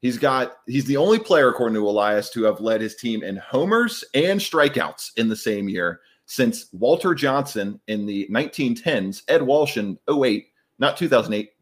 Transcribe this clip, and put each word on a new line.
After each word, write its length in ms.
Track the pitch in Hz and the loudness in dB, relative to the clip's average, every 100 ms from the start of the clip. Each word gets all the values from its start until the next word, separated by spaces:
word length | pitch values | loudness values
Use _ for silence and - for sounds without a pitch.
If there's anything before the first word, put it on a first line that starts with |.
He's 180 | 127 120 | -2 0
got, 380 | 139 131 123 - - | 2 2 0 -6 -6
he's 200 | 135 131 | -4 0
the 100 | 139 | 2
only 220 | 170 220 | 4 2
player, 320 | - 170 131 | 4 4 4
according 240 | 117 120 | 4 0
to 120 | 110 104 | 0 0
Elias, 420 | 104 104 104 104 | 2 2 0 -2
to 120 | - | 0
have 160 | 110 101 | 0 2
led 200 | 110 113 | 0 -2
his 160 | 110 - | -2 -6
team 260 | 120 110 | -6 -4
in 140 | 95 98 | -6 -10
homers 680 | - 123 175 226 240 - - | -4 -2 2 2 2 -4 -4
and 260 | 131 165 196 | 0 2 0
strikeouts 760 | - 160 143 131 80 - - - | 0 2 2 2 -4 -6 -12 -2
in 120 | 113 | -2
the 80 | 107 | -2
same 320 | - 104 101 | -2 -2 -4
year 320 | 95 87 82 _ _ _ | -2 -4 -4 _ _ _
since 400 | - 123 113 - | 0 0 0 -10
Walter 420 | 92 117 170 190 | -2 2 2 2
Johnson 640 | 156 143 135 139 110 98 101 - | 0 0 0 -2 -4 -6 -8 -8
in 200 | 107 104 | -6 -4
the 200 | 101 98 | -6 -4
nineteen 460 | 110 147 - 127 | -2 -4 -2 -2
tens, 480 | 117 - 135 95 98 - | -2 -2 -2 -2 -8 -4
Ed 140 | 131 | -2
Walsh 340 | 131 147 143 - | 2 2 2 -2
in 220 | 101 92 - | -6 -8 -2
oh 160 | 143 | 0
eight, 240 | 131 107 - _ _ _ | 2 0 -4 _ _ _
not 160 | 139 - | -2 0
two 120 | 170 | 2
thousand 260 | 127 101 | 2 2
eight 160 | 107 104 _ | -4 -6 _